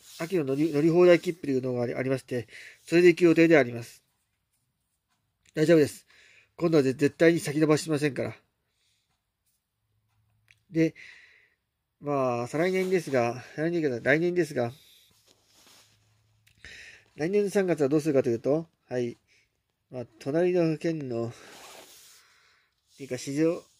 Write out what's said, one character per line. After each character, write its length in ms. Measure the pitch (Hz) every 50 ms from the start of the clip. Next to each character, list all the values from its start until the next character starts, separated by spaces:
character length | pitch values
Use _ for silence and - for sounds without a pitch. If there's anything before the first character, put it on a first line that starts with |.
| _ - - -
秋 180 | 170 165 190 175
の 80 | 147
乗 100 | 131 135
り、 160 | 139 151 165
乗 100 | 147 143
り 80 | 151 170
放 160 | 156 175 180
題 140 | 180 175 165
切 140 | - 180 165
符 80 | -
と 60 | - 139
い 100 | 135 127
う 40 |
の 120 | 127 127 123
が 80 | 123 120
あ 20 |
り、 100 | 117 -
あ 60 | 131
り 80 | 127 131
ま 80 | 135 127
し 60 | -
て、 240 | - 131 123 113 - - - - - - _ _
そ 100 | - 165
れ 60 | 170
で 80 | 175 175
行 80 | 165 165
く 60 | 180
予 100 | 170 160
定 140 | 165 165 165
で 80 | 165 147
あ 60 | 131
り 100 | 120 120
ま 100 | 117 117
す。 180 | - - - _ _ _ _ _ _ _ _ _ _ _ _ _ _ _ _ _ _ _ _ _ _ _ _ _ _ _ _ _ _ _
大 120 | 156 160
丈 100 | 151 170
夫 40 | 160
で 80 | 143 123
す。 200 | - - - _ _ _ _ _ _ _ _ _ _
今 160 | - 160 175
度 60 | 165 151
は 60 | 131
ぜ-、 100 | 135 127
絶 240 | 135 143 139 - -
対 160 | 170 165 170
に 80 | 165
先 180 | - 151 139 156
延 80 | 156 147
ば 80 | 156
し 60 | 143
し 80 | - 160
ま 100 | 156 139
せ 100 | 151 147
ん 40 | 123
か 100 | - 113
ら。 120 | 113 110 - _ _ _ _ _ _ _ _ _ _ _ _ _ _ _ _ _ _ _ _ _ _ _ _ _ _ _ _ _ _ _ _ _ _ _ _ _ _ _ _ _ _ _ _ _ _
で、 240 | 160 165 160 160 - - - - - - - _ _ _ _ _ _ _ _ _ _ _ _ _ _ _
ま 440 | 156 143 147 139 131 127 120 120 120
あ、 40 | 120
再 140 | - 147
来 100 | 170 190
年 180 | 185 185 185 185
で 120 | 190 180
す 100 | 156 151
が、 320 | 135 127 117 120 117 120 - - - 147
来 120 | 156 170
年 140 | 175 170 151
か、 160 | 143 123 113
来 160 | 101 127 139 156
年 160 | 170 175 175
で 120 | 175 165
す 80 | 147 147
が、 180 | 131 120 120 135 - _ _ _ _ _ _ _ _ _ _ _ _ _ _ _ _ _ _ - - _ _ _ _ _ _ _ _ _ _ _ _ _ _ _ _ - - - - - - - - _ _ _
来 140 | - 147 175
年 140 | 202 208 202
の 60 | 196
三 180 | - 208 190 180
月 140 | 165 147
は 80 | 147 131
ど 80 | 151 156
う 40 |
す 60 | 143 156
る 60 | 139
か 100 | 135 127
と 60 | 127
い 60 | 117
う 40 | 117
と、 260 | - 131 143 160 165 - _ _ _ _
は 120 | 127 127
い。 180 | 123 117 117 - _ _ _ _ _ _ _ _ _ _ _ _ _ _
ま 80 | - 127
あ、 40 | 120 - _ _
隣 340 | - 139 139 165 180 180 180
の 240 | 180 170 160 156 147
県 320 | - 170 165 156 139 127
の、 180 | 120 117 117 117
っ 60 | 120 - - - - - - - - - - - - - - - - - _ _ _ _ _ _ _ _ _ _ _ _ _ _ _ _
て 60 | 139
い 40 | 127
う 20 |
か、 80 | 127 123
静 280 | - 139 139 147 160
岡、 160 | 160 175 - - _ _ _